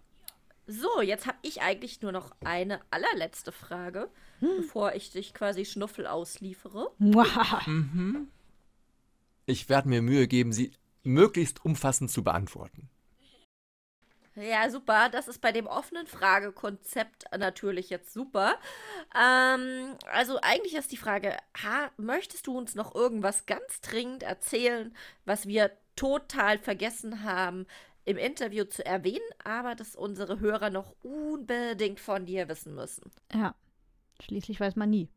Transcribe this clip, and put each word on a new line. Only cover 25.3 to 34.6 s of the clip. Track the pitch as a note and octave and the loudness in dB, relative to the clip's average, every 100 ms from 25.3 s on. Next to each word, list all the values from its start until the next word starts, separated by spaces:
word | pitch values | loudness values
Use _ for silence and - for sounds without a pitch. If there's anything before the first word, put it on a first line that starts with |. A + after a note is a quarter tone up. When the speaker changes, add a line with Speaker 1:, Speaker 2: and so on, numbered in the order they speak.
| G#3 G3 | -4 0
Speaker 1:
wir | G#3+ G3+ - _ - | 2 2 0 _ -4
total | C4+ C#4+ C#4+ C4+ G#3 G#3 | 0 0 -2 2 2 2
vergessen | - F#3 A3 A3+ A3 G#3 | 0 -2 -4 -4 -10 -8
haben, | G#3+ F#3 F3+ F#3 F#3 - - _ | -4 0 -2 -4 -10 -16 -20 _
im | - G3 | -2 0
Interview | C4 D4+ A3+ G#3+ G3+ | -2 -2 -2 -2 -2
zu | - - | -4 -2
erwähnen, | F#3+ F#3+ C#4+ A#4 - | -2 0 -2 -4 -10
aber | - A#3 A#3+ | -6 -4 -4
das | A#3 A3 - | -6 -12 -8
unsere | G#3 F#3 F#3 G3+ | -8 -4 -4 0
Hörer | G#3 G#3+ G#3 | 0 2 0
noch | F#3+ F#3+ - | -2 -6 -14
unbedingt | B3 D4+ D4+ D4+ A#3+ A#3+ A#3+ G#3 G#3+ G3+ | -12 -8 -6 -4 -4 -2 -2 0 -2 -2
von | - G3 F3+ | -4 -4 -2
dir | F#3+ D#3+ | -4 -4
wissen | D#3+ D#3+ C#3 | -8 -12 -12
müssen? | - - - - - | -12 -12 -18 -20 -4
Speaker 2:
Ja. | A3 A3+ - _ _ _ _ _ - | -2 -2 -4 _ _ _ _ _ -18
Schließlich | - G3+ - | -10 -8 -6
weiß | G#3 | -2